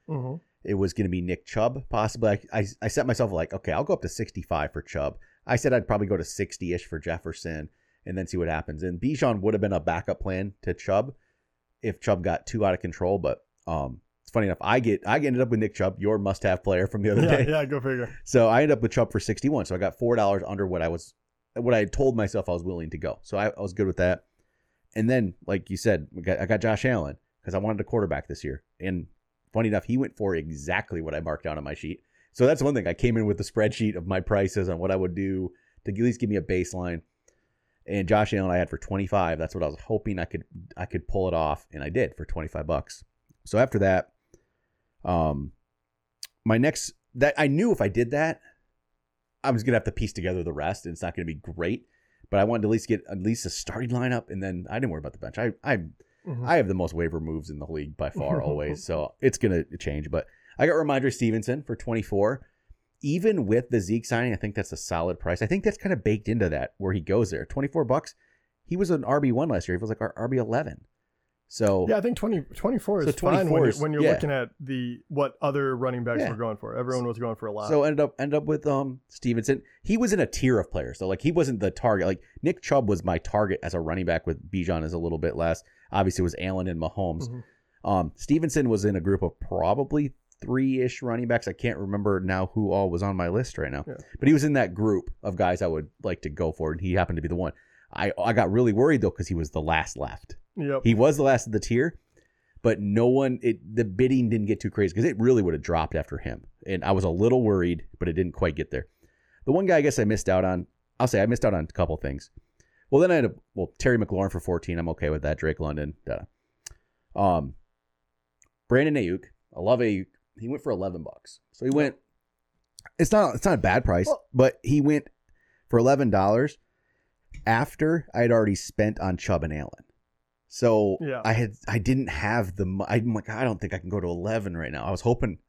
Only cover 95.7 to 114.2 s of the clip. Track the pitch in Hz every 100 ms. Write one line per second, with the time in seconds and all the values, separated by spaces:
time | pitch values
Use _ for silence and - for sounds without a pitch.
95.7 | 78 76 _ 101 87 76 73 82 - 78
96.7 | 82 90 90 87 80 78 87 87 - _
97.7 | _ _ - 98 - 101 110 92 110 120
98.7 | 104 147 135 95 - 87 85 78 80 78
99.7 | 80 - - 71 - - - - 190 143
100.7 | 135 113 110 139 143 139 127 113 104 -
101.7 | 117 165 - _ _ _ _ _ - 117
102.7 | 101 101 110 123 131 131 120 123 113 101
103.7 | 110 107 92 127 131 117 113 104 104 98
104.7 | - 95 95 117 95 120 120 90 76 80
105.7 | 82 76 78 - 71 - 55 - - -
106.7 | 90 92 95 92 87 117 127 110 95 87
107.7 | 82 - - 87 80 90 - 85 76 76
108.7 | 64 - _ _ _ _ _ - 165 190
109.7 | 160 143 131 107 104 - 92 92 90 -
110.7 | _ _ - 123 101 107 120 117 87 78
111.7 | - 82 78 69 67 - - _ _ _
112.7 | _ - 139 180 160 113 - _ - 87
113.7 | - 135 117 104 95